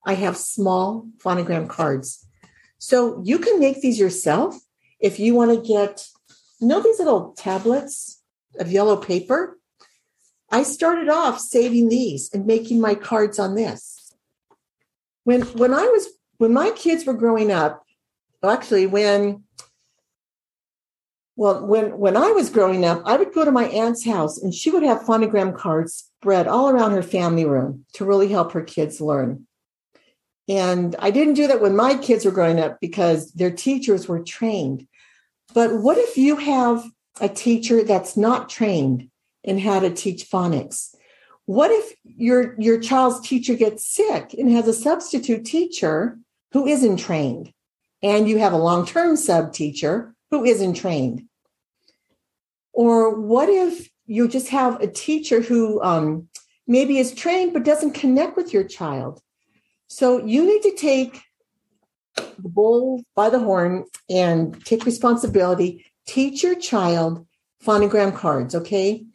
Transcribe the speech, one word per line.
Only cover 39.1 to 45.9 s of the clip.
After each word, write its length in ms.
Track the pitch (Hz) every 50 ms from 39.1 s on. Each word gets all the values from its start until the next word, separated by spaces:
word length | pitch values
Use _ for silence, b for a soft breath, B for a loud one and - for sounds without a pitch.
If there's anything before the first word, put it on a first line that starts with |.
| _ _ _ _ _ _ _
in 160 | - 190 196
how 200 | 190 214 196 190
to 100 | 190 185
teach 400 | 170 - - 196 180 - - -
phonics? 680 | - 190 180 175 165 139 - - - - - - b b b b b b b b b b b
What 260 | - 185 220 294 392
if 220 | 453 440 427 - - _ _
your, 560 | - - - 240 233 247 247 247 240 - -
your 200 | 214 226 226 226
child's 460 | 226 - 262 262 262 254 247 247 -
teacher 300 | - 269 254 240 - 247
gets 320 | 240 233 214 214 - - -
sick 460 | - - 403 427 - 156 - - -
and 180 | - - 240
has 160 | 233 233 226 226
a 60 | 226
substitute 720 | 226 - 294 330 339 - - - 269 233 - 226 220 226
teacher 720 | - - 320 359 349 - - - 160